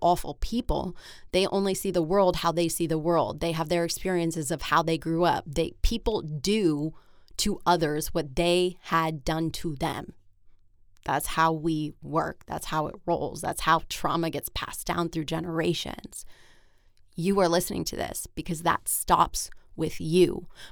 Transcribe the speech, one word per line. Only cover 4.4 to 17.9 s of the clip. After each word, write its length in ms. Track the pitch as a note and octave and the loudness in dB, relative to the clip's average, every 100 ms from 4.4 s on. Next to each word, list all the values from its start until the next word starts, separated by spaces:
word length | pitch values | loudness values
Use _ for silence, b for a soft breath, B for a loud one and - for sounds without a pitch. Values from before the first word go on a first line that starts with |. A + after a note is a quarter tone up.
| D3 | -4
of 100 | D#3+ | -4
how 220 | - D#3 | 2 2
they 160 | E3 E3 | 2 0
grew 260 | E3 E3 | 0 2
up. 200 | F3 - - | 2 2 -2
They, 260 | C#3+ D#3+ - | -2 -2 -4
people 400 | - A#3 A3+ G#3+ | -8 -4 -2 -2
do 720 | D#3 D3+ F#3 A3 F3+ D3 D#3 - b b b - | -4 -4 0 4 4 2 -2 -6 b b b -2
to 240 | G#3 F#3+ | -2 0
others 480 | - F3 D#3 D3+ - | 2 4 2 0 -2
what 240 | E3+ D3 C3 | -2 -2 0
they 400 | F3 F3 F3+ F3 | 4 4 2 -2
had 420 | - E3 D#3+ D#3 | 0 0 2 -2
done 260 | - D#3+ D#3+ | -2 0 -2
to 220 | - E3+ | -2 -6
them. 380 | C#3 D#3+ - - - - _ - - _ _ - - - | -4 -4 -4 -10 -16 -20 _ -20 -20 _ _ -20 -12 -4
That's 220 | C#3+ - | -2 -2
how 240 | - D#3+ | 2 2
we 420 | D#3+ D#3+ D#3 D3+ - | 2 -2 -2 -4 -8
work. 420 | C#3+ D#3 D#3+ - - | -4 -2 -2 -6 -10
That's 200 | D3+ - | -8 -4
how 220 | D#3 D3+ | -4 -4
it 80 | - - | -6 -2
rolls. 340 | E3+ C#3+ D#3 | -2 -2 -6
That's 220 | - - | -6 -2
how 220 | - E3 - | 2 2 0
trauma 400 | - D3 D#3+ D#3+ | -4 -2 0 -2
gets 220 | D3 - | -4 -6
passed 360 | - - - - | -8 -8 -8 -4
down 220 | F3 E3 | -2 -2
through 160 | E3 | -2
generations. 1040 | C#3 D#3+ F3 D#3+ D#3 E3+ - - - - - b b b b b b b - | -4 -4 -4 -2 0 0 -4 -10 -14 -14 -14 b b b b b b b -16
You 260 | - E3+ G3+ | -4 2 4
are 80 | F3 | 6
listening 360 | E3+ - - | 4 0 -4
to 120 | D#3+ | -4